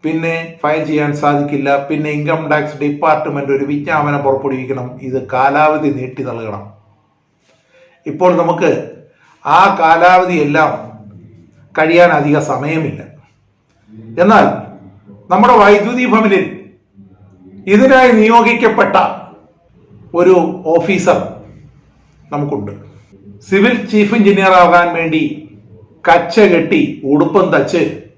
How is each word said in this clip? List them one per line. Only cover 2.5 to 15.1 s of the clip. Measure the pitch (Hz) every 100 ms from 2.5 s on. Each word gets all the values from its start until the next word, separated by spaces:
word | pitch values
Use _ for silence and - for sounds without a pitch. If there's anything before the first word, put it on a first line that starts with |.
ടാക്സ് | 151 139 135
ഡിപ്പാർട്ട്മെന്റ് | 143 147 160 151 143 143 135 135
ഒരു | 139
വിജ്ഞാപനം | 143 143 156 147 143 135
പുറപ്പെടുവിക്കണം, | 135 139 131 127 127 123 - 131
ഇത് | 127 -
കാലാവധി | 131 139 143 151 151 151 127
നീട്ടി | 127 139 123
നൽകണം. | 117 110 101 101 - _ _ _ _ _ _ _ _ _ _ _ _ -
ഇപ്പോൾ | - 180 175
നമുക്ക് | 170 170 165 - - - _ _ _ _ 147
ആ | 160 196 -
കാലാവധി | 160 165 175 185 180 170 143
എല്ലാം | 151 151 - - - - - - - _ _ _ -
കഴിയാൻ | 156 175 175 151
അധിക | 147 143 123
സമയമില്ല. | 123 147 160 151 101 - - _ _ _ _ _ _ _ 110 - 117
എന്നാൽ | 185 220 - - - - - _ _